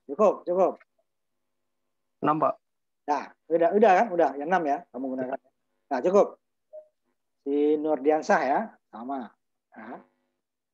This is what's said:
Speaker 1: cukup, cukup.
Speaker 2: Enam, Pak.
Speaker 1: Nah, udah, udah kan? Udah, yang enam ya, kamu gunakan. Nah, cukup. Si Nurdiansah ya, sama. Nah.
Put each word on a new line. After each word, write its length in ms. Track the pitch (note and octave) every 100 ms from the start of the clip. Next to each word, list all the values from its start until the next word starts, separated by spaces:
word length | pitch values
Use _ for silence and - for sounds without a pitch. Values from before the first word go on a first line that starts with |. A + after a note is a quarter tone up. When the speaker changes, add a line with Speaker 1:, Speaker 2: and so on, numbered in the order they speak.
| -
Speaker 1:
cukup, 400 | C#3+ G#3 - -
cukup. 320 | F3+ E3+ - _ _ _ _ _ _ _ _ _ _ _ _ _ -
Speaker 2:
Enam, 160 | D3+ D#3
Pak. 160 | C3+ - _ _ _ _
Speaker 1:
Nah, 320 | - C#3+ - _ -
udah, 180 | E3 E3 G3+
udah 160 | A3 F#3
kan? 80 | A3+ F3
Udah, 140 | D3 C#3
yang 80 | D3
enam 160 | F#3
ya, 140 | D3+ C#3+ - B2+
kamu 100 | C3
gunakan. 280 | C3 B2+ - _ _ _ _ -
Nah, 80 | C3
cukup. 400 | E3 G3 F3 - _ _ _ - - _ _ _ _ _
Si 320 | C#3 C#3+ D3 D3+
Nurdiansah 640 | D#3 D3 C#3 D#3 D3 F#3 C3+
ya, 120 | D#3+ G#3+ _ _
sama. 380 | A2 B2 C#3 A#2 _ _ _ _ -
Nah. 240 | A2 E3 G2+ _ _ _ _ _ _